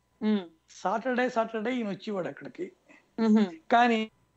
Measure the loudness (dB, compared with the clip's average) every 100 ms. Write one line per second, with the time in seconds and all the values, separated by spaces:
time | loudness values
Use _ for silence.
0 | _ -6 0 0 -2 _ _ -8 -4 -2
1 | -2 -2 -2 0 -2 -2 -4 -4 -4 -6
2 | -6 -6 -6 -8 -14 -12 -12 -14 _ -20
3 | _ -2 4 4 4 -2 2 4 4 2
4 | -4 _ _